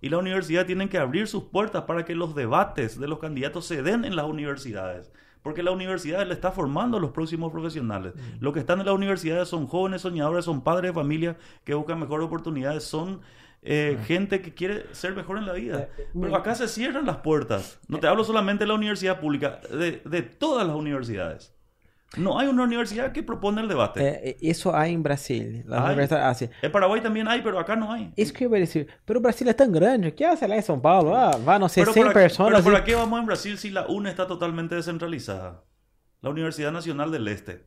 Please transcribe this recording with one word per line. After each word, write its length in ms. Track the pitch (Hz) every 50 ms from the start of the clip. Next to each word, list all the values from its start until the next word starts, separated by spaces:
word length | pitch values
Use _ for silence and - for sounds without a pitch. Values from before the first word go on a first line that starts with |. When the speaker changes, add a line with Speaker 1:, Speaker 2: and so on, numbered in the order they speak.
Speaker 1:
y 80 | - 135
la 80 | 156 175
universidad 480 | 185 185 185 190 175 156 160 175 185
tienen 240 | 180 185 190 196 190
que 80 | 196 180
abrir 300 | 143 123 131 185 220 214
sus 140 | - 190 -
puertas 380 | - - 185 214 208 - 180 -
para 200 | - 160 170 165
que 100 | 170 170
los 220 | 165 175 160 151
debates 640 | 143 127 110 131 170 202 196 - - 127 110 - 123
de 80 | 135 143
los 120 | 156 151
candidatos 460 | 160 160 151 131 131 143 - 175 165
se 180 | - 170 143 131
den 200 | 165 214 240 226
en 140 | 190 196 160
las 80 | 147
universidades. 880 | 156 156 151 147 147 143 139 123 131 104 98 95 95 90 90 90 - - _ _ _ _ _ _
Porque 200 | 151 151 170 170
la 80 | 175
universidad 560 | 185 190 185 185 190 180 147 147 165 190 202 180
le 60 | 175
está 180 | 175 - 190
formando 460 | 185 196 165 135 139 160 220 247 233 208
a 20 |
los 120 | 170 135
próximos 420 | - - 160 156 170 165 165 160 156
profesionales. 600 | 165 160 165 151 156 123 110 104 95 92 92 -
Speaker 2:
Mm. 280 | - 127 117 - - 123
Speaker 1:
Los 100 | 139 147
que 60 | 160
están 220 | 127 - 175 190
en 40 | 196 196
las 80 | 196
universidades 520 | 196 196 196 196 170 165 156 160 175 180 175
son 180 | 180 165 143
jóvenes 360 | - 160 180 190 190 190 175
soñadores, 420 | - 185 175 160 143 151 170 175 170
son 180 | 175 160 131
padres 280 | 120 151 165 185 180 185
de 20 | 170 170
familia 360 | 147 143 151 160 165 170 165 - - - - - _
que 100 | - 143
buscan 280 | 147 147 156 165 165
mejores 240 | 156 135 147 156 165 160
oportunidades, 560 | 170 165 - 170 156 135 131 139 151 156 151
son... 380 | - - 156 165 180 190 180 - - - - - - _ _ -
Eh, 320 | - 147 151 147 147 143 113
Speaker 2:
Ah. 60 | 107
Speaker 1:
gente 380 | 110 165 180 202 202 202 190
que 120 | 185 170 -
quiere 320 | - 170 185 208 208 - - -
ser 220 | - - 185 190
mejor 220 | 196 170 - 190 214
en 80 | 214
la 80 | 190 175
vida. 260 | 190 226 233 180 143 139
Speaker 2:
Eh, 60 | - - -
eh, 100 | - - -
Speaker 1:
Pero 120 | 175 175 196
Speaker 2:
mira. 100 | 190 185
Speaker 1:
acá 140 | 175 208 233
se 140 | 226 254 -
cierran 380 | - 214 240 277 247 302 302
las 120 | 208 143 -
puertas. 640 | - 151 156 147 - 117 113 98 95 - - - - -
No 100 | - -
te 80 | - 151
Speaker 2:
Eh. 20 |
Speaker 1:
hablo 160 | 190 220 214
solamente 400 | 208 220 220 196 196 208 202 214
de 20 | 214
la 60 | 214
universidad 480 | 214 214 208 208 196 185 185 185 185
pública, 400 | 151 151 147 143 147 139 - - - -
de, 300 | - 147 175 170 135 110 -
de 180 | 139 160 175
todas 460 | - - - _ 277 311 294 240 208 160
las 80 | 151
universidades. 800 | 151 151 147 143 135 123 120 107 95 90 82 78 - - - _ _ _ _ _ _ _ _ _ _ _ _ - -
No 200 | 175 202 - -
hay 80 | 269 277
una 140 | 262 247 254
universidad 500 | 240 233 240 233 196 208 226 262 262 -
que 100 | 294 -
propone 380 | - 226 - 196 202 208 214
el 80 | 226 214
debate. 360 | 180 131 110 101 - 156 139
Speaker 2:
Eh, 140 | 139 143 - - 131
eh, 60 | - -
eso 340 | - 160 165 - - 190 165
hay 180 | 156 156 170 170
en 80 | 170
Brasil. 640 | 156 143 143 143 - - 123 117 110 113 113 117 117
Las 140 | - 123 123
Speaker 1:
Hay. 60 | 131 165
Speaker 2:
universidades, 380 | - 143 139 135 160 147 139
ah, 80 | 131 123
sí. 160 | - 127 117 - -
Speaker 1:
En 100 | - 147 151
Paraguay 260 | 202 190 185 214 226
también 260 | 226 226 220 214 220 214
hay, 120 | 233 247
pero 160 | - 220 190 180
acá 200 | 165 175 214 226
no 140 | 220 208 233
hay. 180 | 233 214 165 - -
Speaker 2:
Eso 160 | 214 - -
que 100 | - 254
iba 140 | 240 220 202
a 20 |
decir. 260 | 175 165 - 165 143 - - - _
Pero 160 | - 214 247
Brasil 260 | 226 262 226 - 247 247
es 80 | 226
tan 160 | - 277 240
grande. 420 | 180 156 170 226 269 233 180 156 143
¿Qué 120 | - 277
hace 200 | 339 339 320 247
la 100 | 196 208
de 60 | 220
São 200 | - - 160 131
Paulo? 340 | 120 156 180 190 165 151 190
Ah, 220 | 254 254 190 143 120 113 143
va, 100 | 190 208
no 120 | 196 170
sé, 120 | - 185
Speaker 1:
Pero 120 | 170 214 220
Speaker 2:
cien 140 | 220 233 220
Speaker 1:
para, 60 | - 214
Speaker 2:
personas, 400 | 185 165 - - 185 220 220 202
Speaker 1:
pero 40 | 170
¿para 200 | 190 202 190 -
Speaker 2:
sí. 60 | 214
Speaker 1:
qué 40 | 233
vamos 220 | 233 233 220 226 233
en 80 | 233
Brasil 320 | 214 185 - - 202 208 196
si 120 | - 208
la 160 | 196 190 - -
une 220 | 170 202 202 196
está 180 | 170 185 185 185
totalmente 480 | 180 175 175 170 165 165 165 160 170
descentralizada? 880 | 175 160 175 170 165 175 165 170 135 117 - 98 95 92 90 85 85 - _ _ _ _ _ _ _ _ _ _ _
La 80 | - 131
Universidad 440 | 147 160 160 160 156 151 147 147 160
Nacional 380 | 170 156 165 151 143 147 160
del 180 | 160 143 113 104
Este. 360 | 104 98 - - 87 - -